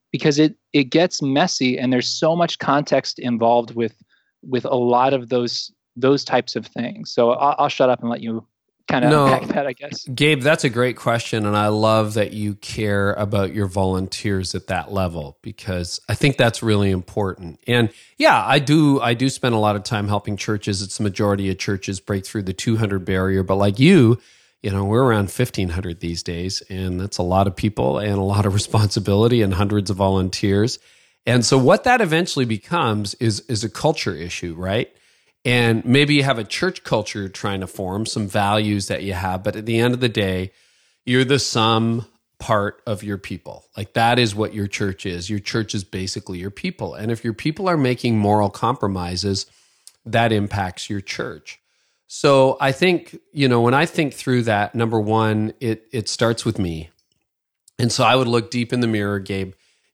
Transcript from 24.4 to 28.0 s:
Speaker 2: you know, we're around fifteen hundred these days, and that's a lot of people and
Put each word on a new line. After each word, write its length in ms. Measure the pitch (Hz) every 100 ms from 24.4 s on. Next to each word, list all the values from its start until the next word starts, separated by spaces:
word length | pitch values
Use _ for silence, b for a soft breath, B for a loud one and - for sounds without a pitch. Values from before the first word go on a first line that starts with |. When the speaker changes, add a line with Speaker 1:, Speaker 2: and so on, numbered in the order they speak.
| b b
Speaker 2:
you 80 | 104
know, 140 | 98 98
we're 180 | 113
around 260 | 135 107 95
fifteen 380 | - 123 - 92
hundred 300 | 82 87 82
these 220 | 85 82
days, 400 | - 85 92 - -
and 280 | 95 92 90
that's 200 | 98 -
a 40 |
lot 240 | 90 95 98
of 80 |
people 440 | - 104 113 127
and 160 | 135